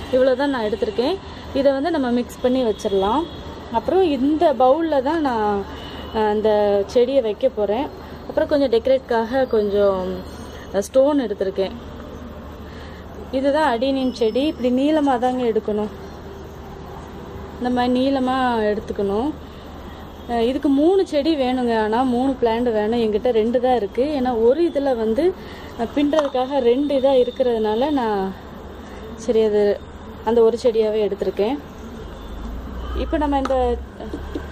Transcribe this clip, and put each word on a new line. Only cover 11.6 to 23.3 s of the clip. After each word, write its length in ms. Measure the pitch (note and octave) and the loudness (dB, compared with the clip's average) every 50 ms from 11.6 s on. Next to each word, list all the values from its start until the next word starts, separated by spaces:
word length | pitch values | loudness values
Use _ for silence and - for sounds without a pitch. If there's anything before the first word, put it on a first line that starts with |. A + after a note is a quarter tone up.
| F#3+ F#3+ A#3 - - - - - - - - - - - - - - - - - - - - - - - - - - - - - - - | -2 -2 -4 -10 -14 -14 -14 -14 -14 -14 -14 -14 -14 -14 -14 -14 -14 -16 -14 -14 -14 -14 -14 -14 -14 -14 -14 -16 -16 -16 -14 -14 -8 -6
இதுதான் 460 | B3+ C4+ C4+ C#4+ C4+ D#4 D#4 C4+ A#3 A3+ | -2 0 2 2 2 2 2 2 2 0
அடீனியம் 340 | C4 C#4 C4+ C4+ C4 B3+ | 0 0 0 0 0 -2
செடி. 340 | B3 - A#3 A3 G#3 B3+ C#4+ | 0 0 0 0 2 2 0
இப்படி 240 | D#4 D#4 - A#3+ B3 | 0 0 0 0 0
நீளமா 480 | B3 C4 C#4 D4+ D#4+ D4+ C#4+ C#4 B3+ A3+ | 2 2 4 4 4 4 4 2 2 2
தாங்க 240 | B3+ B3+ B3+ B3+ | 2 0 0 0
எடுக்கணும். 480 | B3 A3+ G#3+ A3 - G#3+ G#3 G#3+ G#3+ G#3+ - - - - - - - - - - - - - - - - - - - - - - - - - - - - - - - - - - | 0 0 0 0 0 -2 -2 -2 -2 -4 -8 -12 -14 -14 -16 -16 -16 -16 -14 -16 -16 -16 -16 -16 -16 -14 -14 -14 -14 -14 -14 -14 -14 -14 -14 -14 -14 -14 -12 -12 -12 -12 -8 -6
இந்த 120 | B3 B3 | -4 -2
மாதிரி 220 | B3 B3 B3 B3 | 0 0 2 2
நீளமா 440 | B3 B3+ C4 C#4 C#4 C4 B3+ B3+ C4 C4 B3+ B3 A#3 A3 | 2 2 2 2 2 0 0 0 0 0 0 0 2 2
எடுத்துக்கணும். 720 | G#3+ G#3 G#3 G#3 - - - - G3+ G3 G3 A3 C4+ D#4 - - - - - - - - - - - - - - - - - - - - | 2 0 0 -2 -4 -6 -4 -2 -2 0 0 0 -2 -2 -4 -6 -12 -16 -16 -16 -16 -16 -16 -16 -14 -14 -14 -14 -16 -16 -16 -14 -8 -4
அஹ், 120 | A#3+ A#3 | 0 0
இதுக்கு 280 | A3+ B3 C4 C#4 D#4 C#4+ | 2 0 0 0 2 2
மூணு 380 | C4+ C#4 D4+ F4 G4 F#4+ F4+ | 4 4 4 6 4 4 2
செடி 300 | - D#4 C#4+ C4+ D#4+ D#4+ | 2 0 0 2 2 2
வேணுங்க. 460 | C#4 B3 B3 B3+ B3+ B3 A#3 A3+ A3 | 2 2 0 0 0 0 0 2 2
ஆனா 200 | G#3+ G#3+ A3 B3 | 2 2 2 2
மூணு 320 | C4+ B3+ A#3+ A#3+ C4 C4+ C4 - | 2 2 2 2 2 0 0 2
பிளான்ட் 300 | A#3+ A3+ A3+ A#3 B3 A#3+ | 2 2 2 2 0 0
வேணும். 280 | A3 G#3+ G#3 G#3+ A#3+ A#3+ | 0 2 0 2 2 2
என்கிட்ட 300 | A3+ G#3+ G#3 G3+ B3+ B3+ | 2 2 0 2 2 2